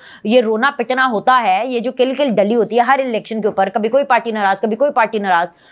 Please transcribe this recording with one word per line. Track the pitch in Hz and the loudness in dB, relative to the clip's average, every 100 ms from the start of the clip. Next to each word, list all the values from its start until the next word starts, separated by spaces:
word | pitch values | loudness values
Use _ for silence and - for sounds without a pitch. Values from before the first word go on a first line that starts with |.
| - - 208 | -14 -10 0
ये | 247 | 2
रोना | 220 220 269 | 2 0 -2
पिटना | 277 240 254 262 | -2 -4 0 0
होता | 208 - 254 | 0 2 2
है, | 220 190 254 | 2 -2 -2
ये | 240 | -4
जो | 214 | -4
किल | 214 254 269 | -2 -2 0
किल | 285 | 0
डली | 208 202 | 2 2
होती | 233 208 233 | 2 2 2
है | |
हर | 240 269 | 2 2
इलेक्शन | 269 214 - 220 | 0 -4 -6 -4
के | 202 | -2
ऊपर, | 196 196 | 0 0
कभी | 226 214 | 0 0
कोई | 262 | 0
पार्टी | 277 233 233 | 2 0 0
नाराज़, | 220 196 196 | -2 0 0
कभी | 220 220 | -2 0
कोई | 285 | 0
पार्टी | 262 220 220 | 2 0 0
नाराज़, | 202 170 175 - _ | 0 0 0 -8 _